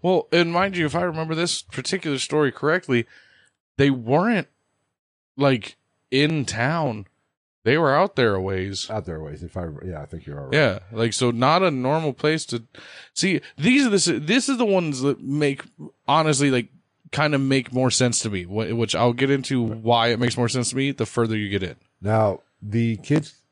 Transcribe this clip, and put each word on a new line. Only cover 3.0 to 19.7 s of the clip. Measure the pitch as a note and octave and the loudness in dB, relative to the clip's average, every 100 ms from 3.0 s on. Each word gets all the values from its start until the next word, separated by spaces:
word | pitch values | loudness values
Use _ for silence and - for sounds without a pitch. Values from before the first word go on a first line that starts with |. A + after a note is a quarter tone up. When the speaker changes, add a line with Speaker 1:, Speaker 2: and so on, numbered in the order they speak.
| A2+ - _ _ _ _ _ - | 0 -10 _ _ _ _ _ 2
Speaker 1:
they | C#3 | 2
weren't, | C3 A2+ D3 G#3 A3 D#3 _ _ _ _ _ _ _ _ - | 2 2 2 4 0 -2 _ _ _ _ _ _ _ _ 0
like, | C#3 B2+ - - _ _ _ | 2 2 -2 -18 _ _ _
in | C3+ D3+ D#3+ A#2 | 2 2 0 -2
town. | A2 B2 E3 D3 G#2+ G2 _ _ _ _ _ A2+ | -2 -2 0 -2 -4 -12 _ _ _ _ _ 0
They | D3+ | 2
were | D#3 | 4
out | C#3+ F#3+ - | 4 2 2
there | A#2 F#2+ | 2 2
a | |
ways. | F#2+ F#2+ F#2+ G2 - | -2 -2 -4 -6 -6
Speaker 2:
Out | A2 - | -6 -6
there | D#2+ | -10
a | |
ways. | D#2 D2+ | -10 -12
If | E2+ F#2 | -10 -8
I, | E2+ D2 | -8 -10
yeah, | F#2 D#2+ | -10 -10
I | C#2+ | -12
think | E2 - | -14 -12
you're | C#3+ | -12
all | C#3 | -4
right. | |
Speaker 1:
Yeah. | C#3 C#3 G2 F#2+ | 0 0 0 -8
Like, | G#2+ A#2 | -2 -2
so | - B2 | 0 0
not | A#2 C3 E3 | 2 2 4
a | F#3+ | 2
normal | C3+ B2+ D#3 D#3 | 0 -2 -2 -2
place | B2+ D3+ D#3 - | -2 -2 -2 -4
to | A#2+ A2+ - - - - | -8 -10 -20 -20 -20 -14
see. | - F#3+ E3 - - | -2 0 0 -4 -2
These | D3+ C4 C4 | 2 4 4
are | |
the, | G3 | 2
s-, | F3 A#2+ D3+ | 2 -2 0
this | A#3+ C4 | 0 0
is | B3+ | 0
the | A#3 | 2
ones | F#3+ E3 C3+ | 2 0 -2
that | C#3 C#3 | -2 -2
make, | - D3 D3 C#3 - _ D3+ _ - | -4 0 0 -2 -10 _ -20 _ 0
honestly, | D3+ D#3 C3+ C#3+ | 2 4 4 4
like, | B2+ A2 _ _ _ - | 2 -2 _ _ _ -10
kinda | - D3+ C#3+ | -2 0 0
make | C3+ C3+ A#2+ | 2 0 0
more | B2 B2+ | 0 0
sense | - B2+ A#2 | 2 0 0
to | A2+ | -4
me, | G2 | -6
wh-, | F2 G#2 G#2 A#2 | -6 -6 -2 -2
which | A2+ D#2+ | 0 2
I'll | A#2+ | 2
get | A#2+ C3+ | 2 0
into | C#3 B2+ C3+ | 0 0 -2
Speaker 2:
Right. | A2+ | 0